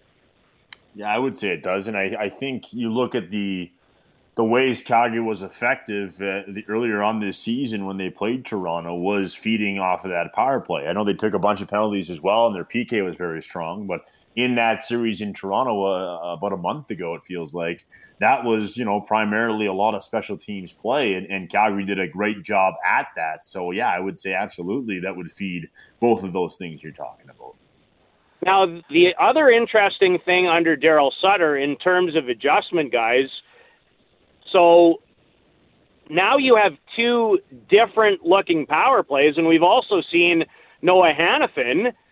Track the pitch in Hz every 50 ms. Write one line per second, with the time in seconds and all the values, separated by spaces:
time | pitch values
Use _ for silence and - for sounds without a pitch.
0 | _ _ _ _ _ _ _ _ _ _ _ _ _ _ - - _ _ _ 104
1 | 104 104 104 113 131 135 107 - - 101 90 80 - 95 92 98 98 110 110 101
2 | 98 98 107 104 107 101 - - 135 135 131 113 - - - 120 120 113 110 120
3 | 127 - - 123 95 82 98 104 101 98 95 92 87 85 _ _ _ _ _ _
4 | _ _ _ _ _ _ _ - 113 110 117 127 131 131 120 - - - 123 117
5 | 120 120 113 113 113 110 110 92 95 92 - - 120 120 135 123 - - 104 101
6 | 101 95 85 90 98 98 95 98 95 95 101 101 104 - 107 113 120 117 107 104
7 | 104 107 110 110 104 98 90 - - 113 117 127 139 120 110 104 98 95 98 95
8 | 95 92 87 - 101 110 127 131 123 - 113 101 92 87 82 85 82 85 87 87
9 | 87 95 104 101 95 87 - - - 110 113 107 104 101 98 98 95 92 90 85
10 | - 95 90 85 87 82 - - 113 131 139 123 - - 87 78 71 78 90 98
11 | 107 101 98 - - 107 101 98 87 104 104 95 101 - - 104 107 107 104 101
12 | 90 80 90 80 76 95 104 113 117 117 104 90 85 - - 117 120 - 120 110
13 | 98 92 85 85 90 87 80 80 78 - - 92 82 82 87 104 104 95 87 82
14 | - _ _ _ _ _ _ 113 123 123 123 120 117 113 113 98 - - 120 120
15 | 117 113 107 90 107 104 95 - - 98 98 110 131 131 110 101 98 98 95 92
16 | 95 90 87 82 85 87 87 82 92 101 98 92 87 90 113 151 143 - 110 80
17 | 90 82 85 82 - - 90 87 82 76 71 87 85 85 85 - _ _ _ -
18 | - _ _ - 101 110 113 - 120 120 113 110 107 101 - 120 123 107 101 104
19 | 101 - 107 110 107 104 104 110 117 117 110 107 107 101 92 95 101 110 107 98
20 | - - - 110 98 - 104 85 - - 104 98 92 85 - _ - 107 127 151
21 | 139 110 95 92 95 87 98 95 92 85 - 101 107 110 101 101 98 95 101 95
22 | 95 87 76 90 104 107 107 101 85 - 104 95 95 95 87 - 87 90 104 127
23 | 139 - - 87 80 80 78 - - - - 95 90 87 90 101 80 82 90 90
24 | 92 98 90 - - 98 92 92 104 101 - - 87 90 104 139 131 110 98 90
25 | 87 95 92 90 87 82 - - 98 95 90 87 80 - _ _ - _ _ _
26 | - 120 113 104 98 95 87 95 90 82 - - 92 87 80 73 - 80 69 -
27 | 73 60 - _ _ - 62 _ 64 64 - _ _ _ _ _ _ _ _ _
28 | _ _ _ _ _ _ _ _ - 185 190 196 190 180 165 170 - - 143 160
29 | 170 180 175 - 165 208 262 311 311 269 233 233 233 226 - 220 202 196 - -
30 | 202 185 180 170 - - 180 180 185 180 165 170 170 165 160 139 127 160 156 151
31 | 143 135 - - - 190 202 196 170 156 147 139 139 143 143 - - 185 180 180
32 | 185 175 147 160 139 123 123 110 - 139 151 202 - - - 170 156 127 120 120
33 | 117 113 120 131 139 131 - - - _ _ _ _ _ _ _ _ _ _ _
34 | _ _ _ _ _ _ _ _ _ - - 190 175 170 170 170 170 165 165 -
35 | _ _ _ _ _ _ _ _ _ _ _ _ _ _ _ _ _ _ _ _
36 | _ - 151 170 185 208 254 285 269 262 240 214 208 190 147 - _ - - -
37 | 233 233 240 233 233 220 202 180 - _ 135 123 113 - 185 202 233 208 - 220
38 | 220 208 202 175 - 165 175 196 185 - 170 160 139 - 151 156 196 254 269 220
39 | - - 139 135 139 151 143 156 165 160 165 160 165 175 208 254 - - 208 180
40 | 151 - - 170 175 175 170 165 160 - _ - - _ _ _ - 170 180 185
41 | 185 165 147 143 165 180 233 302 302 226 - 151 127 120 127 165 220 247 226 _
42 | _ _